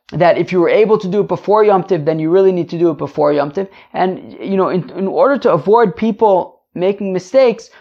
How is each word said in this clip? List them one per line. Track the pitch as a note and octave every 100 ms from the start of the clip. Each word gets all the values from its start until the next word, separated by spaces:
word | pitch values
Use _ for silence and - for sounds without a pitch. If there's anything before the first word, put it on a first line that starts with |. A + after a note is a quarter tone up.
| -
that | D3 F3 -
if | E3+
you | F3+
were | D#3+
able | F3 G#3+ A3
to | F#3
do | G3+
it | G3
before | F3 - G#3
Yom | G#3 F#3+
Tov, | - F3 D3
then | D#3+
you | D#3+
really | F#3 F#3+
need | F3+ D#3+
to | E3+
do | E3+
it | D3+
before | C#3+ - D3
Yom | D3 C#3+
Tov. | G3 G3 - _
And, | - F#3 F3+ A2+
you | - F#3 F#3+
know, | E3
in, | F3 -
in | F3+ F#3+
order | D#3 A3+ C#4
to | A3+
avoid | D#3+ F#3+ A3+ A3 -
people | A3 G#3+ G#3+ F#3 - _ _ E3+
making | F#3 G3+ G3
mistakes, | F3+ - C4+ B3 - - -